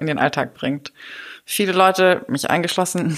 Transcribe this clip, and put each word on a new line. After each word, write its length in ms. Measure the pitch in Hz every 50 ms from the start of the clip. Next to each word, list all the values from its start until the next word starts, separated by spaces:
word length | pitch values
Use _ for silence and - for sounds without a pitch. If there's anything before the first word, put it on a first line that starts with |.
in 60 | 151
den 120 | 156 147 -
Alltag 360 | - 147 - 147 127 - -
bringt. 380 | - - 127 143 143 - - - _ - - - - - - - - _
Viele 280 | - - - 208 190 180
Leute, 520 | 185 190 190 185 185 185 185 180 - - -
mich 220 | 135 143 - -
eingeschlossen, 640 | - 170 170 175 - - 180 - - 180 170 160 156